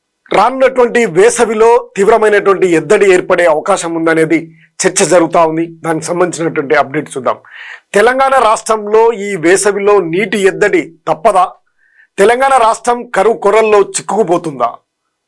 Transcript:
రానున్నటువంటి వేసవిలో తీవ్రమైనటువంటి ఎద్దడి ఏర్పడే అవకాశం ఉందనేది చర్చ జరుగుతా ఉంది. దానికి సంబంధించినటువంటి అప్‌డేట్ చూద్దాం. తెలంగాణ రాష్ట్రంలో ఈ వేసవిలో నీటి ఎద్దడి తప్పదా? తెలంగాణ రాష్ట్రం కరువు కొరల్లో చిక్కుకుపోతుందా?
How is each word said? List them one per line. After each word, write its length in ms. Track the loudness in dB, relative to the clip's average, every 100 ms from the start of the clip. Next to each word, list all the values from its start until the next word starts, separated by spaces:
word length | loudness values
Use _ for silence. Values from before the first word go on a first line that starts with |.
| _ _ -4
రానున్నటువంటి 760 | 0 0 0 0 2 0 0 0
వేసవిలో 840 | 2 2 2 -2 2 2 2 -2 -2
తీవ్రమైనటువంటి 720 | 2 2 2 2 0 0 2
ఎద్దడి 460 | 0 2 2 4
ఏర్పడే 340 | 2 2 0 2
అవకాశం 480 | 0 -2 -4 -4
ఉందనేది 640 | -4 -2 0 0 -2 -4 -20 _ -6 -4
చర్చ 180 | -2
జరుగుతా 420 | 0 2 2 0 0
ఉంది. 200 | -2 -8
దానికి 380 | -8 -6 -6
సంబంధించినటువంటి 720 | -4 -4 -4 -4 -6 -4 -2
అప్‌డేట్ 420 | -2 -2 -6 -8 -6
చూద్దాం. 200 | -6 -6 _ -20 -20 -20 -4
తెలంగాణ 400 | 0 0 2 2
రాష్ట్రంలో 760 | 2 2 0 -2 -4 0 2 2
ఈ 240 | 0 -6 -2
వేసవిలో 640 | 2 2 0 0 2 2
నీటి 380 | 0 -4 -4 0
ఎద్దడి 560 | 0 0 0 0 -4 -10 -8
తప్పదా? 400 | -2 0 0 -2 -6 _ _ _ _ _ 0
తెలంగాణ 380 | 2 2 2 2
రాష్ట్రం 500 | 2 0 -2 -4 -4
కరువు 280 | -2 0
కొరల్లో 440 | 0 0 2 2 2
చిక్కుకుపోతుందా? 920 | 0 -4 -6 -2 0 -2 -4 -4 -6 -6 _ _ _ _